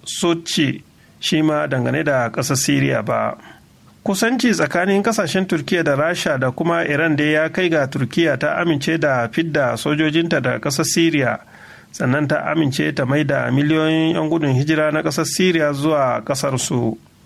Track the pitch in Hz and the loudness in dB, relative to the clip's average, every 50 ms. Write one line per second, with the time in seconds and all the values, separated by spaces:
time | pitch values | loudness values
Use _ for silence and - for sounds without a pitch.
0 | - - - - - 170 170 170 170 - - - 151 127 - - - - _ - | -14 -12 -6 -2 0 0 0 0 -2 -4 -2 0 0 -2 -2 -8 -14 -20 _ -20
1 | - - - - - - 165 156 156 156 151 147 151 143 135 127 120 123 127 147 | -20 -20 -18 -8 -4 0 0 2 2 2 2 0 -2 -2 -2 -2 0 0 -2 0
2 | 160 147 139 127 120 113 - - 135 147 151 127 - - 143 139 135 139 131 113 | 0 0 0 0 0 -2 -2 -4 -2 -2 -2 0 0 2 2 2 2 0 0 -2
3 | 104 117 117 113 110 113 - - - - - - - - - _ - - - - | -2 -2 -2 -2 -2 -4 -6 -8 -16 -20 -20 -20 -20 -20 -20 _ -20 -20 -20 -8
4 | - - 196 190 226 226 262 240 - 240 202 165 156 139 - 175 180 196 196 196 | -4 -4 -2 0 0 0 2 2 2 2 2 2 0 0 0 0 2 2 2 2
5 | 202 233 214 220 185 143 - 190 190 185 185 156 135 - 185 175 160 151 139 135 | 2 0 0 0 -2 0 0 -2 0 0 -2 -2 0 -2 -2 0 2 2 2 2
6 | 151 165 175 175 - 175 147 127 135 127 - - 170 170 170 170 170 - 147 143 | 0 0 -2 -2 -2 -2 0 0 0 -2 -2 -2 -2 0 0 0 0 0 0 0
7 | 165 160 151 143 147 151 156 156 160 160 165 190 185 175 165 156 135 135 - 147 | 2 2 2 2 2 2 2 2 0 0 0 0 0 2 2 2 0 0 -2 -4
8 | 151 - - 170 170 156 135 - 147 151 151 - 175 170 160 139 - 165 160 160 | -4 -2 0 2 2 2 2 0 -2 -2 0 0 0 0 0 0 0 -2 0 0
9 | 151 147 135 123 117 110 - 175 170 165 147 151 135 120 117 113 - 147 151 147 | 0 0 2 0 -2 -2 -2 -2 -2 0 0 0 0 0 -2 -2 -2 -2 0 2
10 | 160 151 147 165 165 160 170 147 123 127 123 123 - 147 139 156 156 135 - 170 | 0 2 2 0 0 2 0 0 0 -2 -4 -2 -4 -4 -2 -2 -2 0 2 2
11 | 165 165 156 143 131 117 113 - - - - - - - - - - - - - | 2 2 2 2 0 0 -2 -4 -10 -20 -20 -20 -20 -20 -20 -20 -20 -20 -8 -4
12 | - 127 131 151 151 139 151 - - 156 151 165 156 139 - - 151 156 143 147 | 0 0 2 0 0 0 -2 -2 -2 -2 0 0 0 0 0 -2 -2 -2 -2 -2
13 | 135 120 139 151 151 139 143 131 120 120 123 139 147 147 160 156 156 160 160 160 | -2 0 0 0 2 0 0 0 0 0 0 2 2 2 2 2 2 2 2 2
14 | 160 160 - 165 156 151 165 165 151 139 131 127 143 151 160 156 156 151 151 156 | 2 2 0 0 0 0 0 0 2 2 2 2 2 2 2 2 2 0 0 0
15 | 156 - 135 165 160 165 - - 185 185 170 160 151 147 143 135 143 160 156 143 | -2 -2 -2 -2 -2 -2 0 2 2 2 4 2 2 0 0 0 0 0 2 2
16 | 135 127 117 117 110 - 139 131 - 139 131 123 - - 147 123 120 113 110 - | 2 2 0 -2 -2 -4 -4 -2 -2 -2 -2 -2 -2 -2 -2 0 0 -2 -4 -6
17 | - - - _ - | -12 -20 -20 _ -20